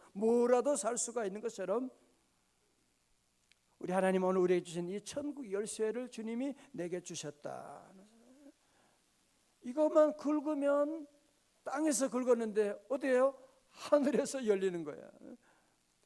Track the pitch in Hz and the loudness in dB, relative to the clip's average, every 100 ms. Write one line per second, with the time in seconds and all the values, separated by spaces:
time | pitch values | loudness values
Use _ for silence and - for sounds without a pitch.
0 | - 196 220 240 240 247 240 285 214 240 | -10 -2 4 4 6 4 4 0 0 -2
1 | - 233 202 202 226 214 185 220 262 - | -4 -4 -6 -6 -8 -6 -2 -2 -4 -10
2 | _ _ _ _ _ _ _ _ _ _ | _ _ _ _ _ _ _ _ _ _
3 | _ _ _ _ _ _ _ _ 170 185 | _ _ _ _ _ _ _ _ -4 2
4 | 185 185 185 190 180 180 170 170 175 202 | 4 4 2 2 4 2 0 -6 -6 -6
5 | - 285 294 269 226 196 214 - 220 226 | -8 -8 -8 -8 -6 -6 -6 -4 -4 -4
6 | 247 220 220 233 277 - - - 175 175 | -8 -8 -6 -4 -4 -6 -12 -10 -6 -8
7 | 175 165 151 - - 131 156 143 165 190 | -8 -10 -10 -12 -12 -12 -12 -16 -20 -20
8 | 208 226 240 262 285 - _ _ _ _ | -20 -20 -20 -20 -20 -20 _ _ _ _
9 | _ _ _ _ _ _ 247 262 302 311 | _ _ _ _ _ _ -6 2 4 6
10 | 302 302 277 302 285 294 285 285 294 320 | 6 4 -2 0 0 0 2 2 0 -4
11 | 285 _ _ _ _ _ - 277 311 233 | -10 _ _ _ _ _ -8 -2 0 2
12 | 262 247 247 233 226 208 208 202 - 269 | 0 0 2 2 2 0 0 -2 -6 -2
13 | 277 254 269 269 - _ _ - - 294 | 2 4 2 0 -12 _ _ -16 2 4
14 | 247 202 277 269 226 196 185 175 147 - | 4 2 0 -2 0 2 0 -2 -6 -10
15 | - - - 240 _ _ _ _ _ _ | -14 -18 -20 -20 _ _ _ _ _ _